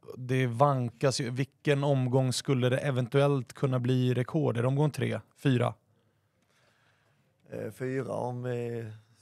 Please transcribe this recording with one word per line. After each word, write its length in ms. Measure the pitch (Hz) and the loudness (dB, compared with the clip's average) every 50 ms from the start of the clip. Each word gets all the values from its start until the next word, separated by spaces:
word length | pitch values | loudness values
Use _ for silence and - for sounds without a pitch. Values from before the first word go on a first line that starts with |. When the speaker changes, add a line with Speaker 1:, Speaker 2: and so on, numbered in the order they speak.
| - - - | -16 -16 -14
Speaker 1:
Det 300 | - 131 123 131 131 131 | -12 -6 -2 0 0 0
vankas 720 | 123 117 117 143 147 139 131 123 117 - - - 139 123 - | 0 2 2 4 4 4 0 -2 -4 -4 0 0 0 2 0
ju. 80 | 139 117 | -4 -4
Vilken 540 | 127 123 139 - _ _ _ 151 143 139 143 | -2 -4 -4 -6 _ _ _ 0 2 2 2
omgång 500 | 147 143 131 127 123 120 135 131 131 120 | 2 2 2 2 2 2 2 2 2 -2
skulle 360 | - - - 139 123 120 127 | -2 0 0 0 2 2 2
det 80 | 120 | 2
eventuellt 760 | - - 147 131 123 127 113 - 139 139 143 143 139 123 _ - | 0 0 -2 0 0 -2 0 2 2 4 4 2 0 -2 _ -6
kunna 260 | - - 139 127 127 | -4 -2 0 0 0
bli 340 | 120 123 131 127 127 123 123 | 0 0 2 2 2 2 2
rekord? 440 | 123 127 - - 160 143 127 113 | 0 -2 -2 -2 0 0 0 0
Är 40 | 117 | 0
det 60 | 117 | 0
omgång 240 | 131 135 139 151 151 | 0 2 2 0 0
tre? 280 | - - 120 117 113 104 - _ _ | 0 -2 -2 -2 -2 -4 -8 _ _
Fyra? 360 | _ - 143 131 117 120 117 - _ _ _ _ _ _ _ _ _ _ _ _ _ _ _ _ _ _ _ _ _ _ _ _ _ _ _ _ _ _ _ _ _ _ - | _ 0 2 2 4 2 0 -2 _ _ _ _ _ _ _ _ _ _ _ _ _ _ _ _ _ _ _ _ _ _ _ _ _ _ _ _ _ _ _ _ _ _ -14
Speaker 2:
Eh, 200 | 117 113 110 110 | -12 -10 -10 -10
fyra 420 | 107 - 127 131 131 135 127 113 104 | -10 -8 -8 -6 -4 -4 -4 -4 -6
om 300 | 107 117 123 123 123 123 | -4 -4 -4 -6 -6 -6
vi 420 | 127 123 120 120 120 120 117 117 110 110 110 _ _ _ _ | -6 -6 -6 -6 -6 -8 -8 -10 -10 -14 -16 _ _ _ _